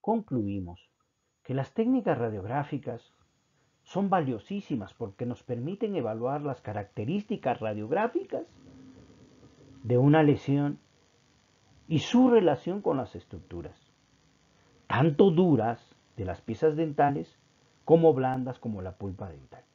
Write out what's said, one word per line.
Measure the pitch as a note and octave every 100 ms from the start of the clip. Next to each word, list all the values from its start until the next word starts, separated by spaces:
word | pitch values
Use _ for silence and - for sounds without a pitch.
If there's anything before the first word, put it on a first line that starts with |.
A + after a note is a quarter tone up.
Concluimos | - A3+ G#3+ C3 G#2 G2+ F2+ F2 _ _ _ _ _ _
que | -
las | C3 C3+
técnicas | - A3+ C4 G#3 C#3+
radiográficas | A#2 G#2+ F#2 C3+ C#3+ C#3 - A#2 _ _ _ _ _ _ _ _
son | _ F3+ G3+
valiosísimas | F#3 C3+ A2+ - G3+ - C3 F#2
porque | _ G#2+ G2 A#2+
nos | A2+
permiten | - A#2+ C3+ G3+ A3 F#3+
evaluar | A#2 A2+ B2 D3
las | D3 C3
características | - G#2 G2+ - G#2+ G3 G#3 G3+ C3+ A#2
radiográficas | A2 G#2 G#2+ E3 A3+ E4+ G4 - D#4+ - - - - - - - - _ - _ - -
de | G#2+ B2
una | C#3 D#3
lesión | D3+ C#3+ - C#3 C#3+ D3 _ _ _ _ _ _ _ _ _ _ -
y | D#3
su | - A#3+ B3+
relación | A#3 F3 D3 - G3
con | G3+ C#3+
las | A2+ -
estructuras, | - F2 - F2 D2+ - _ _ _ _ _ _ _ _ _ _ _
tanto | A2+ D#3+ D3 G3
duras | D#3+ F#3 C3+ G#2+ A#2 _ _ _ -
de |
las | F#2 F2+
piezas | - A2+ D#3 D3+
dentales | E3 D3 C#3+ C#3+ E3 _ _ _ _ _
como | - E3 E3
blandas | C3+ C3 C3 B2+ B2
como | A#2+ G#2
la | F#2 -
pulpa | G2+ F#2 G2+
dental. | D2+ C2+ - _